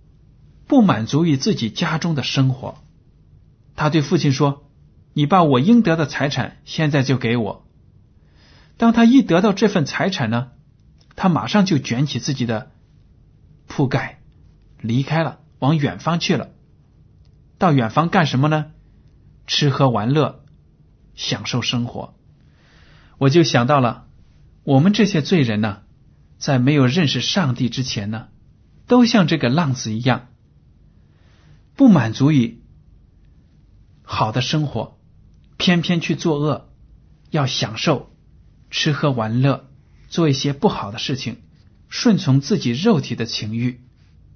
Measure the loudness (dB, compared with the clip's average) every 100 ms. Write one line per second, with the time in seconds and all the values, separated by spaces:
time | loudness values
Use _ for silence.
0 | _ _ _ _ _ -14 0 4 4 2
1 | -2 0 0 0 0 -2 -4 -4 -4 -4
2 | -4 -4 -4 0 0 -2 -10 -16 -20 _
3 | _ _ _ -20 _ _ _ -4 0 0
4 | 0 0 0 0 0 -2 _ _ _ _
5 | _ -4 2 2 4 4 4 4 4 0
6 | -2 -2 -4 -4 -6 -10 -12 -2 0 2
7 | 0 0 0 -2 -4 -8 _ _ _ _
8 | _ _ _ _ _ _ _ 0 2 6
9 | 6 6 4 2 2 2 2 0 -2 -2
10 | -4 -2 -2 -2 -6 _ _ _ _ _
11 | _ -2 0 0 0 2 2 0 -2 -4
12 | -2 -4 -6 -4 -4 -4 -8 _ _ _
13 | _ _ _ _ _ _ -12 -4 -2 -2
14 | -6 -14 _ _ -20 _ _ -12 -4 -2
15 | -2 -2 -4 -8 _ -4 0 2 0 -4
16 | -4 -4 -2 -4 -4 -16 _ _ _ _
17 | _ _ -20 _ _ -2 2 2 0 -2
18 | 0 0 0 0 0 0 -4 -14 _ _
19 | _ _ _ _ -6 0 0 2 0 2
20 | 0 0 0 -4 -20 _ _ _ _ _
21 | _ -12 -8 -8 -6 -6 -4 -4 -6 -10
22 | -14 _ _ _ _ _ _ _ _ -20
23 | -16 -2 2 4 4 2 2 2 0 -4
24 | -14 -20 -20 _ -20 _ 0 4 4 2
25 | 2 0 0 0 0 0 -4 -6 -16 _
26 | _ _ _ -10 -2 0 2 4 2 2
27 | 0 -2 -4 -2 -2 -2 -4 -4 -6 -6
28 | -6 -8 -12 _ _ _ _ _ 2 4
29 | 4 4 2 2 0 0 0 -4 -6 -4
30 | -2 -2 -6 _ _ _ _ _ _ _
31 | _ _ _ _ _ -20 _ 4 6 6
32 | 2 0 2 2 0 -4 -20 -20 _ -20
33 | _ _ _ _ _ _ _ _ _ _
34 | -8 -4 -2 -2 -2 -4 -4 -6 -10 _
35 | _ _ -20 _ _ -4 0 0 0 -4
36 | -2 -4 -2 -2 -2 -4 -8 _ -20 -20
37 | _ _ -6 -4 -2 -4 -6 -4 -2 -2
38 | -6 _ _ _ _ _ -12 -4 -2 0
39 | -2 -2 -2 0 0 -2 -8 -20 _ _
40 | -8 -2 0 0 -4 0 -2 -2 -10 -10
41 | -8 -8 -8 -14 -20 _ _ _ -14 -2
42 | 0 2 2 0 2 -2 -2 -2 0 0
43 | -2 -8 -8 -8 -6 -4 -4 -6 _ _
44 | _ _ -20